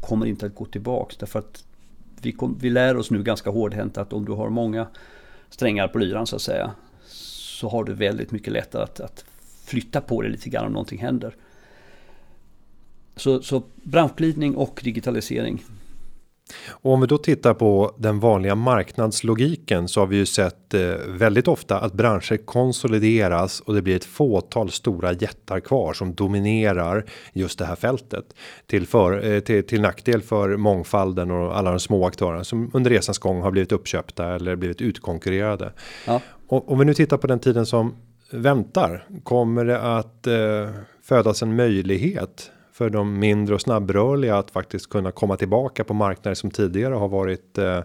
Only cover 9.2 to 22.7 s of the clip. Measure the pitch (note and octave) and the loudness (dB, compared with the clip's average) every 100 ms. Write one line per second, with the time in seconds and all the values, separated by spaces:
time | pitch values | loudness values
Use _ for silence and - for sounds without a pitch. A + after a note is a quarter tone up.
9.2 | - - - - - B2+ - - - A#2 | -20 -20 -20 -20 -6 -6 -4 -6 -2 -4
10.2 | A2 G#2+ - A#2+ G#2+ G#2+ G2+ - B2 B2+ | -2 -6 -6 -6 -4 -6 -8 -8 -4 -4
11.2 | A2+ - - - - - - - - - | -6 -14 -20 -20 -20 -20 -20 -20 -20 -20
12.2 | - - - - - - - - - - | -20 -20 -20 -20 -20 -20 -20 -20 -20 -4
13.2 | C#3 C3 - C3 - - - D3 D3+ - | 0 0 0 -4 -4 -14 -2 2 2 2
14.2 | D#3+ D#3 D3 C#3 C3+ - C3 A2+ A#2+ A#2 | -2 0 -2 0 -4 -4 -4 -4 -4 -4
15.2 | - A#2+ A#2 - - - - - - - | -4 -4 -4 -6 -10 -18 -14 -12 -12 -12
16.2 | - _ _ - - - C3+ C3 B2+ D3 | -18 _ _ -18 -18 -4 4 4 6 4
17.2 | D#3+ D3 B2 A2 A2 G2 G#2 - A2 G#2 | 4 4 4 6 6 6 2 0 0 2
18.2 | A#2 G2+ F#2+ G2+ A2 A#2+ F2+ - A2 G#2 | 4 4 4 0 2 2 0 -2 -2 0
19.2 | A2+ A2+ C3+ E3 - F#2+ F2 - F#2+ G2+ | 0 2 2 0 -2 0 0 2 2 2
20.2 | G2 - F#2 - _ G#2 F2+ F2 - F#2 | 2 2 0 -2 _ 0 0 -2 -8 2
21.2 | A2 G#2 - D#3 - G2 G#2+ F#2+ A#2 G2+ | 4 4 4 2 0 -2 -2 2 2 2
22.2 | - A2 - A#2+ B2+ | 0 -2 0 0 2